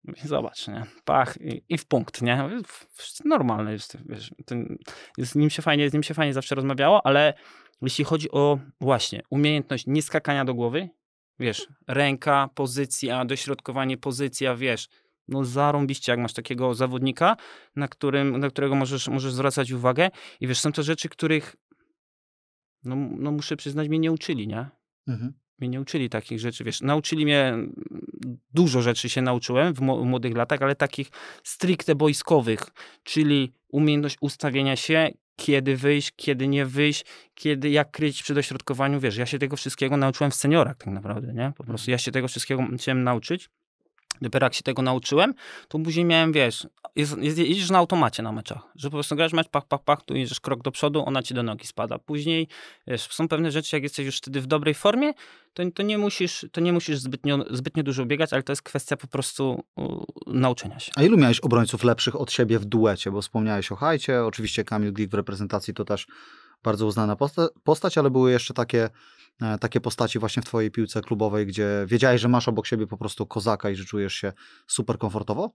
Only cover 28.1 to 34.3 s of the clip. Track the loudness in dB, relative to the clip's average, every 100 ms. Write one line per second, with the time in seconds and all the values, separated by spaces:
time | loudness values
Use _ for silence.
28.1 | -12 -12 -12 _ 4 4 4 2 0 -2
29.1 | -2 0 0 0 0 2 0 0 0 0
30.1 | 0 -2 -2 0 0 0 0 -2 -2 -10
31.1 | -12 -20 -16 -12 -2 0 0 2 4 4
32.1 | 2 4 4 4 -2 -4 -14 -20 -20 -4
33.1 | 2 4 4 0 _ _ 2 4 4 0
34.1 | -4 -4